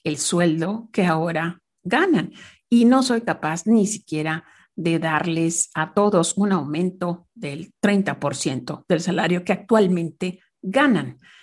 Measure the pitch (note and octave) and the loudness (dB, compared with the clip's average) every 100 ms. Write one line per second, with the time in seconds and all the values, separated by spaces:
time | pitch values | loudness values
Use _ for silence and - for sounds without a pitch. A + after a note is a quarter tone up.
0 | - C#3+ - F3 F3 D#3+ E3 A3 - - | -8 -6 -2 0 2 0 -2 -6 -6 -2
1 | F3+ D#3+ E3+ D#3 E3+ F3 _ _ F3+ B3+ | 0 0 -2 -2 -4 -8 _ _ -4 0
2 | F#4+ B3 - - - _ _ A#3 A#3 C4 | 2 2 0 -8 -20 _ _ 4 6 4
3 | B3+ A#3 A#3 - D#3 E3 G#3+ A3+ G3+ - | 2 0 -2 -4 -4 -4 2 2 2 -2
4 | - D#3 D#3 D#3+ - _ _ - E3+ E3 | -6 -6 -4 -6 -10 _ _ -6 -2 0
5 | D#3+ D#3 F3 E3 E3 E3+ - - D#3+ - | 0 0 0 0 0 -2 -4 -4 -2 2
6 | G#3 F#3+ E3 - G3+ F#3 C#3 D3+ F3+ F#3 | 2 2 2 0 0 0 -2 -2 -4 -4
7 | F3 F3 _ A#3 D3 C#3+ F#3+ _ G3+ G3+ | -6 -8 _ -14 -12 -10 -14 _ 0 2
8 | F#3+ C3+ C#3+ C#3 D#3 C3 - C#3+ - E3 | 0 -4 -6 -4 -4 -6 -8 -10 -2 -2
9 | F3 E3+ E3 F3 F3 F3+ - A3 F#3+ F3+ | 0 -2 0 -2 -2 -4 2 2 4 0
10 | E3 - F#3 F3+ _ _ F#3 A#3+ C#4+ F#3 | -4 -8 -10 -10 _ _ -4 2 4 2
11 | C3+ - _ - | 0 -10 _ -20